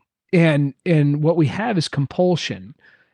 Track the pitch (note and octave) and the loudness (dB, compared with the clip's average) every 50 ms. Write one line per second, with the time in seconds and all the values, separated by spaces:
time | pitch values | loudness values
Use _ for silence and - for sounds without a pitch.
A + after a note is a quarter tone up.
0 | _ _ _ _ _ - - E3+ E3+ D#3+ D3 C#3+ C#3+ C#3 - _ - F#3 E3 D3+ | _ _ _ _ _ -2 2 2 4 4 2 2 0 -2 -4 _ -2 0 2 2
1 | C#3+ C#3+ C#3+ D3+ D3 E3 E3 E3+ D#3 B2+ - F#3+ A3 B3 G#3 E3 C#3+ - - C#3+ | 2 2 2 0 0 0 2 2 0 0 0 -4 -4 -2 -2 -2 -2 -4 -4 -4
2 | C#3 - - - F3+ F3+ F3 - - - - F#2 F#2 G#2+ - _ _ _ _ _ | -4 -4 -2 0 0 2 0 0 -2 -6 -10 -10 -14 -20 -20 _ _ _ _ _
3 | _ _ | _ _